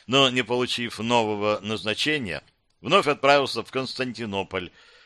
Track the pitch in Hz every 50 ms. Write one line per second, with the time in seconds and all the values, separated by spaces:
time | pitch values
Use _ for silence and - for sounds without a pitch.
0 | _ - 123 139 135 127 123 127 123 - 123 123 123 117 - - 120 113 - -
1 | 110 117 120 120 113 107 107 101 104 104 107 98 95 104 110 101 85 107 107 -
2 | - 151 156 147 120 92 78 67 - _ _ _ _ _ _ _ - 117 170 202
3 | 147 143 139 - - 135 143 143 135 120 - 117 101 - - 131 131 120 - -
4 | 131 127 110 107 117 107 98 98 92 - 92 95 90 78 _ _ - _ - _
5 | _